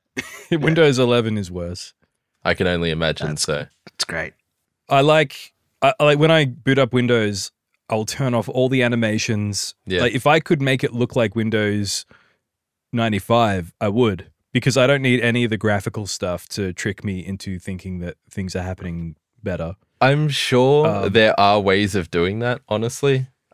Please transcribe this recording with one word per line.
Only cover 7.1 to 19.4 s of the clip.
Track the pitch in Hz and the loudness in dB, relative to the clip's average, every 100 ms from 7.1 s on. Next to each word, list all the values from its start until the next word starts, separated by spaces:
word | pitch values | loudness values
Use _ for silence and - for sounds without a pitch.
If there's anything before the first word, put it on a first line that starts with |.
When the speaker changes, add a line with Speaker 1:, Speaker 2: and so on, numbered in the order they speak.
| 117 104 98 - _ _ _ - | 2 0 -4 -10 _ _ _ -6
Speaker 1:
I'll | 110 107 | -4 -4
turn | - 135 | -4 -2
off | 120 98 | -2 -2
all | 127 127 | 0 0
the | 131 | 2
animations. | 120 120 110 110 - 104 104 101 - - - | 2 0 0 -2 -2 -2 -2 -6 -8 -12 -4
Speaker 2:
Yeah. | 92 | 0
Speaker 1:
Like, | - | 0
if | 127 147 | 2 2
I | 160 | 2
could | - 156 | 2 0
make | 135 131 | 0 0
it | 131 | -2
look | 117 120 131 | -2 -2 0
like | 110 113 | 0 0
Windows | 110 110 104 104 98 - - - _ _ _ _ _ _ - | -2 0 0 -2 -4 -6 -10 -20 _ _ _ _ _ _ -8
ninety-five, | 117 113 101 - 117 113 95 85 - | -2 0 -2 2 2 2 0 -6 -4
I | 107 | -2
would, | 110 117 90 - _ _ | 2 2 0 -10 _ _
because | 127 139 120 | -2 0 2
I | 127 | 4
don't | 139 | 2
need | 131 123 | 2 2
any | 117 120 | 2 0
of | 117 | 0
the | 107 | 0
graphical | 107 104 110 110 98 | 0 0 -2 -8 -8
stuff | - 92 87 - | -6 -6 -6 -8
to | - 95 | -6 -6
trick | 87 107 92 | -4 -6 -6
me | 107 92 85 | -6 -6 -8
into | 95 101 92 | -10 -10 -10
thinking | - 92 95 90 | -10 -12 -10 -10
that | 87 - _ | -10 -12 _
things | - 92 92 | -10 -8 -6
are | |
happening | 92 92 90 85 82 78 _ _ | -8 -8 -10 -8 -10 -14 _ _